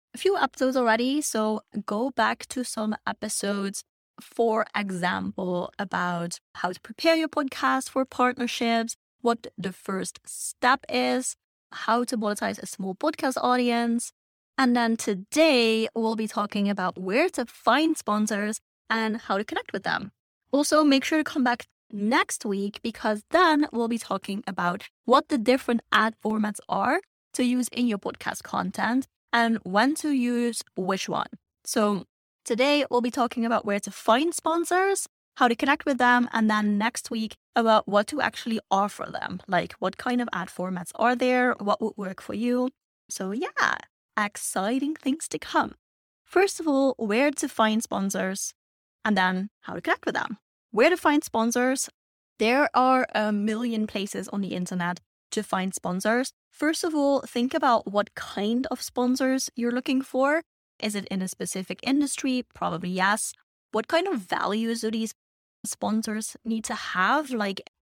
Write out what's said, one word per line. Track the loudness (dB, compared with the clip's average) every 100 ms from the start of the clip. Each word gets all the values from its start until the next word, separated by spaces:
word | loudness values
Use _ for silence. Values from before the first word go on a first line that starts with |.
| _
a | -2
few | 0 2
episodes | -2 0 0 2
already. | 2 2 2 0
So | -2 0 0 -2 -6 -8 -4
go | -2 -2
back | 0 0 -2 -8
to | -8
some | -6 -4 -4 -4 -6
episodes, | -8 -6 -4 -4 -4 -4 -8 -14 _ _ -20
for | -8 0 2 2 0
example, | -2 -2 -2 -2 -2 -4 -4 -2 -2 -4 -6
about | -4 -2 -2 -2 -4 -8 _ -6
how | -6
to | -6
prepare | -14 0 2 4
your | 2
podcast | -2 -4 -2 0 0 -2
for | -2 -2
partnerships, | 0 0 0 -4 -2 0 0 -2 -8 _ _
what | 0 0 -6 -10
the | -8
first | -8 -6 -4 -6 -10 -16
step | -12 -12 0 2 2 0
is, | -2 0 0 -4 -10 _ _ _
how | -6 0 0 0
to | -2
monetize | -2 -2 -4 -6
a | -10
small | -8 -8 -2
podcast | -2 0 -2 0
audience. | 2 2 2 2 0 -2 -4 -12 _ _ _ 2
And | 4 4
then | 2 0
today | -2 -4 0 4 6 6 4 2 0
we'll | -2 -2 0
be | -2
talking | -4 -2 0 0
about | 0 -4 -4
where | -2 0 0
to | -2 -6
find | -2 2 4 4 0
sponsors | 0 0 0 -2 -4 -6 -12 _ -4
and | -2 -2 -4
how | -2 -2
to |
connect | -2 -8 -6
with | -6
them. | -4 -4 -6 -16 _ _ _
Also, | 0 4 4
make | 6 4
sure | 2 0
to |
come | 0 0
back | 0 -2 -6 _ _
next | -4 2 2 0 -4 -4
week, | -2 -4 -6
because | -8 -2 -2 -2 0
then | 4 6 4 2
we'll | 0 -2
be | -2
talking | -4 -6 -4 -8 -6
about | -2 -2 -2 -10 _ 4
what | 4 4
the | 0
different | 2 2 2 -2 2
ad | 2 2 0
formats | -2 -2 -2 -6 -4
are | 0 2 0 -4 _ _
to | -2
use | 0 0 -2
in | 0 0
your | 0
podcast | -4 -8 -8 -8
content | -6 -4 -4 -2 0 0 -2 _ _
and | 2 2 0
when | 0 2 4 2
to | 0
use | 0 2 0 0 -4 -8 -4
which | -2 -2 -2
one. | -4 -4 -10 _ _
So | -4 0 2 0 -6 _ _ _
today | -4 0 2 2 2
we'll | 0
be | 0
talking | 0 -2 0
about | 0 0 0
where | -4
to | -4
find | -2 2 4 2 0
sponsors, | 0 0 2 2 2 0 -4 _ _ 2
how | 2
to | 4
connect | 2 2 0
with | 2
them, | 4 4 2
and | 2 2
then | 2 2 2
next | 0 -4 -6
week | -6 -6 -10 _ 2
about | 6 4 4
what | 2 2
to | -2
actually | -2 -2 -4 -4 0
offer | 0 0 -4 -8
them, | -8 -8 -8 -2
like | -2 -2 -4
what | -4 -4
kind | -2 -2
of | -2
ad | -6 -8
formats | -8 -6 -6 -8
are | 0 2 2
there, | 2 4 2 0
what | 0 0
would | -2 -4
work | -10 -10
for | -8 -4
you. | 0 0 -2 -6 _ _ _
So | -8 -6
yeah, | -4 -6 0 0 0 -8 _ _ -4
exciting | -4 -6 -6 -2 0 -2 -2
things | -4 -4 -4 -6
to | -8
come. | -2 0 0 -6 _ _ _ _
First | _ 2 2 0
of | 2
all, | 4 4 2
where | 0 2 2
to | 0 -2
find | 2 2 2
sponsors, | -2 -4 -2 -2 -4 -4 -8 -12 _ _ _ _ 0
and | 2
then | 2 0 -4 -10
how | -12 -6
to |
connect | -2 -2 -2
with | -4
them. | -6 -10 _ _ _
Where | 4 4
to | 6
find | 4 2
sponsors? | 2 0 0 2 0 0 -6 -12 _ _ _ -2
There | 2 4 2
are | 4 4 4 2
a | 0 0
million | 0 0 -2 -2 -2 -2
places | -4 -4 -6 -6
on | -4
the | -4 -4
internet | -4 -4 -4 -6 -12 _ _
to | -6
find | -2 -4 -4 -6
sponsors. | -4 -2 0 0 -2 -8 _
First | -2 0 0
of | 0 2
all, | 4 2
think | 0 -2 0
about | 2 4 2 2
what | -2 -2 -6
kind | -8 -2 0 0 -2
of | -6
sponsors | -6 0 0 2 2 0 -2 -2
you're | -2
looking | -2 0 -2
for. | 0 0 2 2 -2 _ _ -8
Is | -4 -4
it | -4
in | -4
a | -4
specific | -6 -6 -6 -8 -6
industry? | 0 0 0 -2 -2 -2 -4 -6
Probably | -4 -4 -4
yes. | 0 2 0 -4 -10 _ _ _
What | -4 0
kind | 0 0
of | -4
values | -2 -2 0 0 -2 -2
do | -4
these | -2 -4 -8 _ _ _ _
sponsors | -12 -6 -2 -2 -2 -6 -8 -8
need | -4 -4
to | -2
have? | -4 -2 0 4 2 0
Like, | -2 -2 -4 -12 _